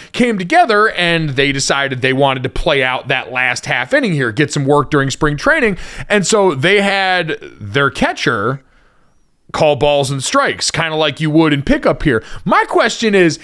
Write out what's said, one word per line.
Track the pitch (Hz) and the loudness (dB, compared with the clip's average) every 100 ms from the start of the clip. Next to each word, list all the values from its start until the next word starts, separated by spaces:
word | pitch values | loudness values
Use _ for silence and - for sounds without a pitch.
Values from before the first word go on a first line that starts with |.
| - | -8
came | - 240 208 | -2 0 0
together | 180 339 311 208 214 | 0 2 4 4 2
and | - 175 170 156 | 0 0 0 -2
they | 135 139 | 0 0
decided | 139 - 143 139 123 | 0 -2 -2 -2 -2
they | 131 | 0
wanted | 131 139 131 | 2 2 0
to | 127 | -4
play | - 170 139 | -2 0 2
out | 127 127 127 | 0 -2 -2
that | 131 92 | -4 -2
last | 127 127 123 - | -2 0 -2 -2
half | 135 131 | -4 0
inning | 285 240 | 0 0
here, | 147 120 | 0 -2
get | 104 143 | 0 -2
some | 156 | 0
work | 139 147 139 | 2 2 2
during | 147 135 | 0 -2
spring | - 156 147 | -2 -2 0
training. | - 320 226 185 - - - | 0 2 0 -2 -10 -10 -2
And | 208 175 | 0 2
so | 214 190 | 2 2
they | 135 165 202 | 2 2 2
had | 202 196 190 180 160 - 71 60 | 2 0 0 -2 -2 -8 -10 -16
their | 101 120 139 | -4 0 0
catcher | - 285 - 147 113 110 139 _ _ _ _ _ _ _ _ _ | 0 -2 0 -2 0 -2 -4 _ _ _ _ _ _ _ _ _
call | - 156 139 | 0 2 2
balls | 147 143 131 | 2 0 0
and | 139 | -4
strikes, | - 277 254 95 - | -2 0 0 -2 -4
kinda | - 160 156 | -4 -4 0
like | 156 135 | -2 -2
you | 156 | 0
would | 156 160 | 4 4
in | 143 | 2
pickup | - 311 254 - | 0 0 2 0
here. | 160 110 - - | 0 0 -2 -8
My | 185 349 | 0 0
question | 440 359 240 - 226 | 2 0 0 0 2
is, | 202 170 - | 4 2 0